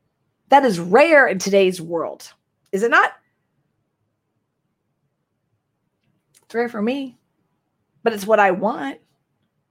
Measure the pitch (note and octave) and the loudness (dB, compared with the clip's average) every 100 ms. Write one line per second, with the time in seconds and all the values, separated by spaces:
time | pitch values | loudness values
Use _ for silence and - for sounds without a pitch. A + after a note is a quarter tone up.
0 | _ _ _ _ - C#4 C4 E3+ F3 A3+ | _ _ _ _ 2 2 2 -4 0 2
1 | E4 D4 G#3+ F#3 G3 G3 F#3+ F3+ E3 E3 | 6 4 2 -2 0 2 2 -2 -8 -8
2 | A2 C2+ - _ _ _ - F#3+ A#3 D#4+ | -8 -12 -20 _ _ _ -10 -6 0 0
3 | A4+ - _ _ _ _ _ _ _ _ | 0 -6 _ _ _ _ _ _ _ _
4 | _ _ _ _ _ _ _ _ _ _ | _ _ _ _ _ _ _ _ _ _
5 | _ _ _ _ _ _ _ _ _ _ | _ _ _ _ _ _ _ _ _ _
6 | _ _ _ _ _ A3+ A#3+ A#3 G#3+ C#4 | _ _ _ _ _ -6 -6 -4 -6 -6
7 | C4+ _ _ _ _ _ _ _ _ _ | -10 _ _ _ _ _ _ _ _ _
8 | A#3 G#3+ G3 G#3 G3 F3+ G3+ D#4 C4+ - | -6 -6 0 2 2 0 -4 -6 -10 -14
9 | _ _ _ _ _ _ _ | _ _ _ _ _ _ _